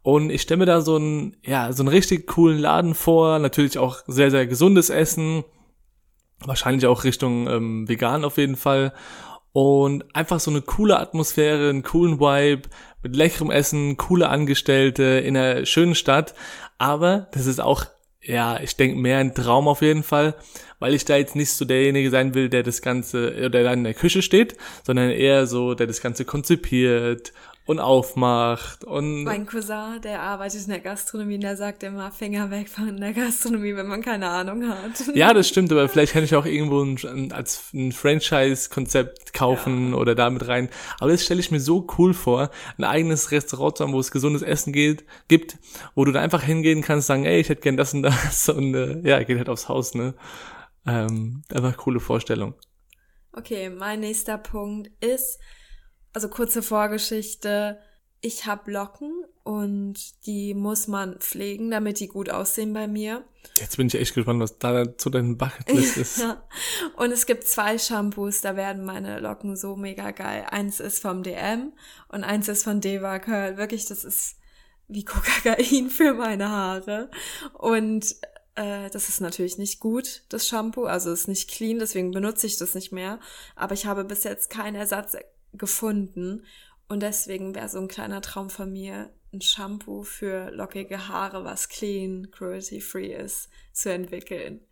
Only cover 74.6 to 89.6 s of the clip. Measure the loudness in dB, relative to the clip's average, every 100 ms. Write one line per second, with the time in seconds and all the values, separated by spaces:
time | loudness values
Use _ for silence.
74.6 | _ _ _ -12 -6 -4 0 0 0 0
75.6 | 2 0 0 2 2 4 -4 -4 -4 -2
76.6 | -4 -6 -6 -8 -8 -14 -14 -14 -16 -6
77.6 | 0 0 0 -2 -4 -10 -18 -20 _ -10
78.6 | -8 -8 -10 -8 -6 -6 -6 -6 -6 -6
79.6 | -8 -6 -4 -4 -6 -16 _ -6 -4 -4
80.6 | -6 -6 -4 -4 -4 -4 -4 -6 -8 -8
81.6 | -6 -4 -4 -4 -4 -4 -4 -4 -4 -6
82.6 | -6 -8 -10 -10 -10 -12 -16 -20 -20 -10
83.6 | -8 -6 -6 -6 -6 -6 -8 -6 -8 -8
84.6 | -10 -8 -6 -6 -8 -12 -12 _ _ -12
85.6 | -8 -4 -2 -4 -4 -8 -10 -10 _ -20
86.6 | _ _ _ -6 -6 -6 -8 -10 -10 -12
87.6 | -12 -10 -10 -10 -10 -10 -10 -12 -12 -12
88.6 | -12 -12 -12 -14 -16 _ -20 -8 -6 -6